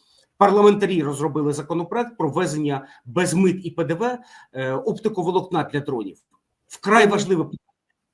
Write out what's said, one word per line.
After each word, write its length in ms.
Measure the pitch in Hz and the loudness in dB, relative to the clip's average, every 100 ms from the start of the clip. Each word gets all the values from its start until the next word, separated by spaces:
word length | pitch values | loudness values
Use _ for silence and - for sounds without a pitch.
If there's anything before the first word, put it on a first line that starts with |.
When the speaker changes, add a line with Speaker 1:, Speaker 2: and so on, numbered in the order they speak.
| _ _ _ - | _ _ _ 0
Speaker 1:
Парламентарі 680 | 202 202 208 208 190 180 | 4 6 6 4 2 0
розробили 500 | 143 135 151 143 147 | -2 -2 -4 -2 -2
законопроект 640 | 135 143 170 170 233 233 - | -4 -4 -6 -4 -4 -6 -4
про 120 | 156 | -4
ввезення 580 | 156 175 151 147 139 - - - | -2 -2 -2 -2 -4 -8 -20 -6
без 280 | 120 170 | -2 0
мит 320 | 165 190 185 175 | 2 2 2 -6
і 60 | |
П 120 | - | -6
Д 100 | 156 | -4
В, 260 | 165 240 247 - - - | -2 -4 -6 -12 -20 -16
е, 200 | 131 131 | -8 -6
оптиковолокна 880 | 131 - - 214 202 170 180 180 175 | -4 -4 -4 -4 -4 -2 -2 -2 -4
для 160 | 143 147 | -4 -6
дронів. 380 | 139 123 98 - _ _ _ _ _ | -4 -6 -8 -12 _ _ _ _ _
Вкрай 320 | - 196 226 | -8 4 6
Speaker 2:
Мгм. 80 | 208 | 6
Speaker 1:
важливе 320 | 202 180 180 | 2 0 -2
питання. 140 | - - _ _ _ _ _ | -2 -8 _ _ _ _ _